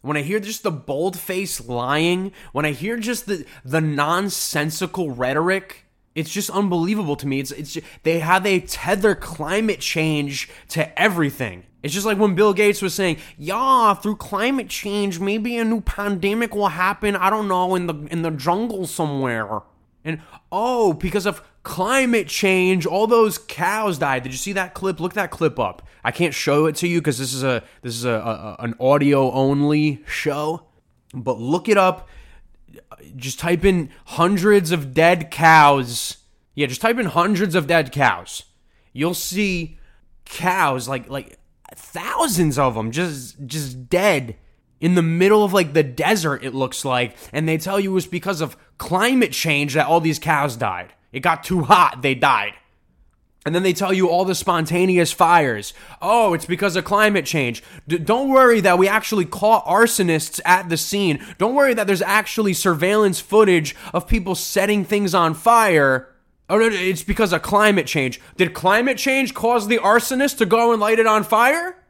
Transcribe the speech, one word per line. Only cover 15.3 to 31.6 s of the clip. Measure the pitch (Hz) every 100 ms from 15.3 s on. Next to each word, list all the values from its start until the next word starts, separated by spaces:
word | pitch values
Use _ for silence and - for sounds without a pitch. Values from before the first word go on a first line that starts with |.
| 220 220 233
a |
new | 226 226
pandemic | - - 202 190 196 214 233
will | 208 202
happen, | 160 185 202 208 196
I | 185
don't | 214 208
know, | 185 185 185
in | 175
the, | 151 147
in | 165
the | 165
jungle | 156 139 180 233 202 175
somewhere." | - 156 139 131 113 104 107 - _ _ _
And, | 156 160 - - _
oh, | 185 233 247 208
because | 156 - 202 196
of | 170 - _
climate | - - 190 269 254 233 151
change, | - 196 185 180 185 160
all | 180 214
those | 233 220 -
cows | - - 175 214 214 156
died. | 143 131
Did | 127
you | 127
see | 196
that | 196 180 -
clip? | 190 160
Look | 175
that | 208 180
clip | - 160 -
up. | 104 - - _
I | 117
can't | - 170 131
show | - 143 156
it | 151
to | 175
you | 170
'cause | 151 123
this | 131
is | 131
a, | 135 120 - _
this | 123 117
is | 123
a, |
a, |
a, | 113 113 107 104 -
an | 117 113
audio | 127 143 143 139 131
only | 127 135 143 143 151 151 139 -
show. | - 151 143 151 160 _ _ _ _ _
But | 127 117 110
look | 120 170